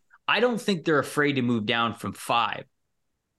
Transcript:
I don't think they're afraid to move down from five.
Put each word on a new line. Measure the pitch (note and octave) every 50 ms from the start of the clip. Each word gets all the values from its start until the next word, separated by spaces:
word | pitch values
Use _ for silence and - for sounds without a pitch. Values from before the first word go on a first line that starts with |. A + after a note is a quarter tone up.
| _ _ _ - _ -
I | D3+ G3+
don't | A3+ B3+ A#3+ G3+
think | - - G3+ D#3+ -
they're | E3+ D#3 C#3
afraid | C3 - - D3+ C#3+ C#3+ C3+
to | C3
move | B2 A#2+ A#2+ A2+ G#2
down | G#2 A#2+ A#2 A#2 A2+ G#2
from | - - G#2 F2+
five. | - - - B2+ A#2+ A2+ G2+ - - - _ _ _ _ _ _ _ _ _ _ _ _ _ _